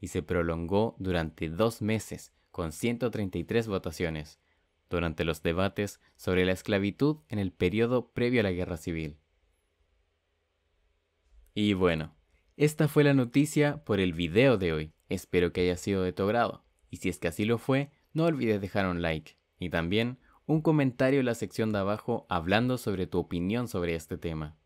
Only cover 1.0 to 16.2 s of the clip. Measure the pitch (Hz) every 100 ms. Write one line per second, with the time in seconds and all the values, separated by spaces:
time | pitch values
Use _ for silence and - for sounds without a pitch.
1 | 92 87 80 - 82 82 110 - 104 110
2 | - 80 - _ _ - 82 76 117 117
3 | 123 107 98 87 82 113 113 95 90 -
4 | 85 78 76 - _ _ _ _ - 87
5 | 85 78 82 80 87 85 98 - 101 -
6 | _ _ - 90 90 92 - 101 101 92
7 | 143 156 - 107 95 - 92 104 117 127
8 | - - 120 123 101 90 90 87 - 82
9 | 78 76 _ _ _ _ _ _ _ _
10 | _ _ _ _ _ _ _ _ _ _
11 | _ _ _ - - - 104 95 92 80
12 | 78 - _ _ _ - 151 151 151 151
13 | 143 139 120 139 147 - 147 143 - 101
14 | 92 82 87 90 135 113 90 78 78 -
15 | - 95 - 90 87 92 90 87 - 98
16 | 92 87